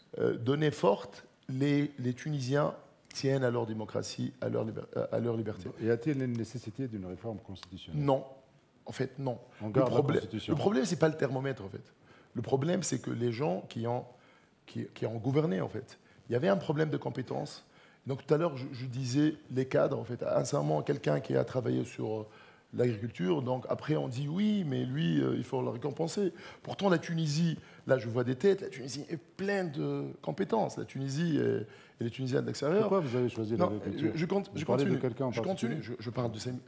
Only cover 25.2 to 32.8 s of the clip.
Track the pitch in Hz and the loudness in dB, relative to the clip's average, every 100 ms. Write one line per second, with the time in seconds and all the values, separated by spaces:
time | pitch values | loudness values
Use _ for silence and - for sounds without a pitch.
25.2 | 131 123 123 131 123 117 143 135 165 - | 4 0 -2 -2 -2 -2 -4 -2 -2 0
26.2 | 190 - - - - - 196 170 - 165 | 0 -2 -12 -14 -10 0 4 4 2 0
27.2 | 160 147 170 - - - - 127 110 117 | 2 4 2 0 -8 -12 2 2 4 0
28.2 | 123 131 196 196 110 139 135 139 - 165 | 0 4 4 4 0 -8 -8 -8 -6 -8
29.2 | - - 196 202 180 143 147 143 139 139 | -10 -6 -2 0 -2 -2 -2 -2 -4 -6
30.2 | - 147 196 220 170 - 107 139 135 135 | -6 -2 0 2 0 -2 -6 -4 -4 0
31.2 | 170 139 120 113 113 - - - 117 117 | 2 2 2 2 -2 -12 -20 -6 -6 -4
32.2 | 131 135 123 120 139 190 | -2 0 0 -2 0 2